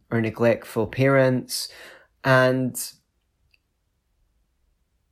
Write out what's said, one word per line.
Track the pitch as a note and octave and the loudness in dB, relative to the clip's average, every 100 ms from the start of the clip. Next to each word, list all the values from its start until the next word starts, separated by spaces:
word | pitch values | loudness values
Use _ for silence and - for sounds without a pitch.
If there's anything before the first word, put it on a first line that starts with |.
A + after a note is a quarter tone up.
| _ | _
or | A#2 | -2
neglectful | A2 - A#2 A2 - - G#2+ | -2 0 0 0 -2 -4 -4
parents, | - C3+ C#3 C3 B2+ A#2+ - - - - - _ _ | 0 2 4 2 0 -4 -10 -10 -14 -20 -20 _ _
and | C3+ C3 B2+ C3 B2+ - - - _ _ _ _ _ _ _ _ _ _ _ _ _ _ _ _ _ _ _ _ _ | 2 4 4 2 -2 -6 -12 -16 _ _ _ _ _ _ _ _ _ _ _ _ _ _ _ _ _ _ _ _ _